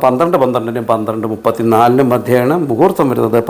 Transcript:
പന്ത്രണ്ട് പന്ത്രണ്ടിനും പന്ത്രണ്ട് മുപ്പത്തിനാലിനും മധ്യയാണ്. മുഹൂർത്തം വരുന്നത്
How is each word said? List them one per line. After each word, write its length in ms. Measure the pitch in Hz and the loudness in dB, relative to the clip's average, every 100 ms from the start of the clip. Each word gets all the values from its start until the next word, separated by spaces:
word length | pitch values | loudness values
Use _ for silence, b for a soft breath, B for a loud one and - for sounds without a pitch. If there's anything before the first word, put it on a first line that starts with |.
പന്ത്രണ്ട് 320 | 131 127 170 180 | 0 0 0 0
പന്ത്രണ്ടിനും 480 | 127 123 113 117 | 0 -2 -4 -6
പന്ത്രണ്ട് 420 | 113 113 110 110 110 | -2 -2 -2 -6 -6
മുപ്പത്തിനാലിനും 800 | 107 113 117 113 113 120 127 131 | -4 -4 -2 0 2 4 4 2
മധ്യയാണ്. 460 | 123 104 123 123 170 147 | 0 2 0 2 -2 -2
മുഹൂർത്തം 400 | 113 180 196 143 | 0 0 2 -2
വരുന്നത് 340 | 120 113 113 - | 0 0 0 0